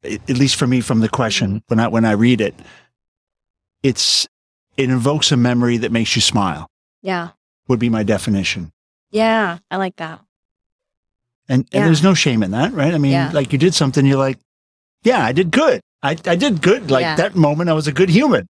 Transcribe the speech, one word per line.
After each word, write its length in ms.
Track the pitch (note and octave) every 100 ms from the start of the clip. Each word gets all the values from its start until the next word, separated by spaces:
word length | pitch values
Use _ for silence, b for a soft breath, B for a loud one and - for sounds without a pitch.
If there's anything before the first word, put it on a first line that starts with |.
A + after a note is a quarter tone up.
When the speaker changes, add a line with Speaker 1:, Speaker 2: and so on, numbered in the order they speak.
Speaker 1:
l-, 80 | C2+
at 180 | G#2+ -
least 260 | B2+ C#3 -
for 100 | B2+
me 140 | B2+
from 180 | A2+ A2+
the 100 | A2
question, 380 | - A2+ - G#2
Speaker 2:
Mm-hmm. 100 | G#2 _
Speaker 1:
when 120 | A2+
I, 80 | A#2
when 180 | A2+ A2+
I 60 |
read 300 | G#2 A#2 A#2
it, 140 | G2+ - B B B _ _ _ _ _ _ _ _ _
it's, 440 | C3+ A#2+ - - - _ _ _ _ -
it 140 | B2+
invokes 420 | B2+ B2 D3 -
a 60 | C3
memory 400 | A#2+ B2 A#2+ A#2+
that 140 | A2+
makes 240 | A#2 A2 A2+
you 60 |
smile. 460 | - A2 F#2+ D2+ - _ _ _
Speaker 2:
Yeah. 260 | F#3+ F3+ E3+ _ _ _ -
Speaker 1:
Would 120 | B2
be 100 | A#2+
my 120 | A2
definition. 680 | G#2+ G#2 - G2 F2+ - D#2+ _ _ _ _
Speaker 2:
Yeah, 480 | G#3+ A3+ A3+ G3 E3+ _
I 80 | F#3+
like 200 | F#3 -
that. 220 | D#3+ E3 _ _ _ _ _ _ _ _ _ _ _ _ -
Speaker 1:
And, 140 | C3
and 60 | -
Speaker 2:
Yeah. 140 | - E3
Speaker 1:
there's 160 | D#3
no 100 | F#3 E3+
shame 260 | D3+ A2+
in 80 | F#2+
that, 220 | G#2+ F3+
right? 200 | G#3 C#3+
I 40 | E3
mean, 140 | C#3
Speaker 2:
Yeah. 200 | C3+ -
Speaker 1:
like, 220 | D#3 C3+
you 60 | C3+
did 140 | F3 -
something, 300 | C#3 C#3+ C#3
you're 120 | C3+
like, 220 | C3+ C3 _ _ _ _ _ _
"Yeah, 200 | A3 B3
I 80 | A#2
did 180 | C3 F3+
good. 300 | A#3 D#4 - _ _
I, 160 | C#3 E3 -
I 100 | F3
did 260 | C#4+ F3
good. 280 | D#3+ B3 F3
Like, 120 | C3
Speaker 2:
Yeah. 120 | D#3+ D3+
Speaker 1:
that 200 | G3+ F#3+
moment, 340 | D3 D3 F3
I 40 |
was 140 | D#3 D3
a 40 |
good 180 | C3+ F#3
human." 380 | F3 D4 D3 F#2